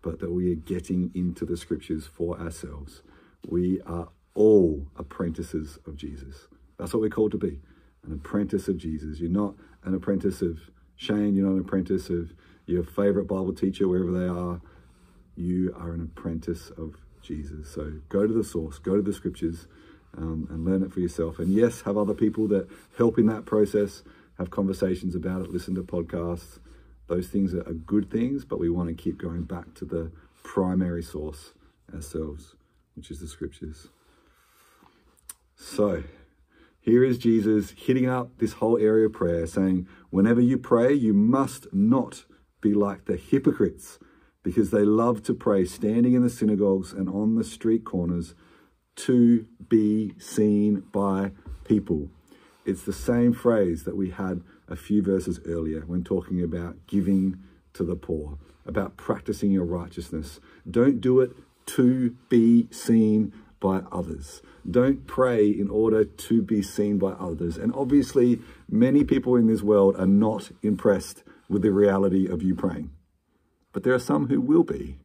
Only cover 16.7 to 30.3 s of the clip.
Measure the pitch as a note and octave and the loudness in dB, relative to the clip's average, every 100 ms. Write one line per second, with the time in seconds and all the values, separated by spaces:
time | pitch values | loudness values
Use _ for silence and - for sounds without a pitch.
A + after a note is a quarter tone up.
16.7 | - D#2 - - - - D#2 D2 D2+ D2 | -14 -14 -14 -20 -20 -12 -12 -10 -14 -14
17.7 | - D2+ D#2 - G2 G#2+ A2+ G#2 F2 D#2 | -12 -10 -12 -4 0 2 0 -2 -6 -8
18.7 | D2 - G2 G2 G2 F2+ - E2+ E2 - | -10 -2 0 0 -4 -8 -6 -6 -8 -16
19.7 | - - - _ - D#2+ D#2+ D#2 E2 E2 | -20 -20 -20 _ -10 -8 -8 -8 -6 -2
20.7 | F#2+ F#2 F#2 F2 - E2 D#2+ E2+ G2+ A#2 | -2 -2 -4 -6 -4 -6 -4 0 4 2
21.7 | - - G2+ G2+ G#2 A2 - A2 G2+ - | 0 -4 -2 -2 0 0 0 0 0 -2
22.7 | - _ - A#2 A2+ A2 A2 - G#2+ G2+ | -16 _ 0 2 4 2 2 -2 2 2
23.7 | G#2+ G2+ - - - _ - F2+ - G2 | 2 -2 -6 -20 -20 _ -12 -8 -4 -4
24.7 | F#2 F#2+ F2+ F2+ F2 F2+ F#2 F#2 F2 - | -2 -2 -2 -4 -6 -6 -6 -6 -8 -6
25.7 | F#2 F2 F2+ E2 F2 E2+ F2 - - - | -6 -4 -6 -6 -6 -6 -8 -10 -20 -20
26.7 | - _ - - F2 F2+ G#2 F#2+ F2 D#2+ | -20 _ -20 -6 -4 -2 -2 -2 -2 -6
27.7 | E2 D#2+ G#2 F#2 A2 B2 C#3 C3 - E2+ | -10 -2 -2 0 -4 -2 -4 -6 -4 -2
28.7 | F2 F2 E2 - - F2+ E2+ E2 F2+ - | -2 -4 -6 -8 -6 -8 -8 -8 -10 -12
29.7 | - - E2+ E2 - _ | -16 -8 -6 -8 -12 _